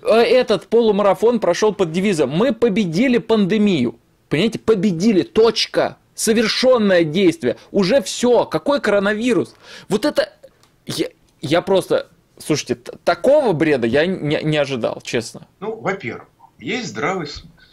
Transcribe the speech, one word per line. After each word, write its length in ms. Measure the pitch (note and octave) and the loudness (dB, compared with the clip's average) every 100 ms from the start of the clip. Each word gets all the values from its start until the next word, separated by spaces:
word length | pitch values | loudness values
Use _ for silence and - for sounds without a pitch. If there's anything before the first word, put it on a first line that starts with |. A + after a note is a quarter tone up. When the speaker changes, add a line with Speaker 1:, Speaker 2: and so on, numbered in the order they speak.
Speaker 1:
Э, 120 | - | 2
этот 540 | A3 G3+ B3+ B3 G3 - | 2 4 2 2 -2 0
полумарафон 720 | A3+ A3+ G3 G3+ F#3 A3 A#3 | 2 2 2 2 2 2 2
прошёл 320 | F3 F3 G#3+ | 0 0 0
под 180 | F#3+ F3 | 0 -2
девизом 380 | E3 G3+ E3 C3 | 0 0 0 0
«Мы 220 | D#3 C4 | 0 0
победили 680 | A3 A#3+ G3 F#3+ D#3+ C4+ A#3 | 2 0 0 -2 0 2 0
пандемию». 800 | - A3 F#3+ G#3+ G#3 E3 A#2+ - _ _ - | 0 0 2 2 2 2 -2 -6 _ _ -6
Понимаете, 300 | D3 A3 - | -2 -2 -2
победили, 640 | - A3 G3+ D#3+ G#3+ F#3 | 0 2 0 0 0 2
точка. 720 | - - A3+ A3 - E3+ C3+ - _ | 0 2 2 2 -4 -2 -2 -4 _
Совершённое 880 | - G#3+ A3+ G#3+ - B3+ B3+ G#3 F3+ | -6 -2 0 0 0 2 2 4 2
действие. 520 | D#3+ E3 F#3 - B2 - - | 2 2 0 0 -2 -4 -4
Уже 320 | F#3+ F#3 C4+ | -2 2 0
всё. 420 | - - B3 A3+ | -2 -2 2 2
Какой 360 | D#3 D#3 - C#4+ | 0 -2 -2 -2
коронавирус? 720 | A3 G3+ G3 G#3+ B3 F#3+ A#2+ - - - - | 0 0 0 -2 0 -2 -2 -10 -20 -16 -6
Вот 160 | G#3 | -4
это, 280 | B3 B3+ - _ - _ _ _ - | -2 -2 -4 _ -20 _ _ _ -10
я, 220 | - - _ _ _ | -8 -8 _ _ _
я 220 | C3 E3 | -2 -2
просто, 460 | F3 F#3+ - C#3+ - _ _ - | 0 0 0 -2 -4 _ _ -10
слушайте, 360 | - D3+ - | -4 -4 -4
т-, 180 | A#2 - - | -8 -10 -8
такого 480 | - A3+ A#3+ D4+ B3+ | -4 0 4 4 4
бреда 340 | D#3+ D#3 C3+ A#2 | 0 0 2 2
я 180 | C3+ | 0
не, 380 | F3 F#3 D3 D3 | 0 -2 -4 -2
не 140 | D3+ D3+ | -2 -2
ожидал, 420 | C3+ C3 A2+ - | -2 -2 -4 -6
честно. 460 | - B2 A2+ A#2 - - | -6 -6 -6 -12 -20 -14
Speaker 2:
Ну, 160 | G#3 A3+ | -12 -8
во-первых, 520 | F3 G3 A#2 F2+ - _ - _ | -6 -6 -8 -14 -16 _ -20 _
есть 300 | C3 B3 G3 | -8 -8 -8
здравый 380 | A#2+ D3 F#3+ D3+ | -6 -4 -4 -8
смысл. 240 | - - _ _ | -14 -20 _ _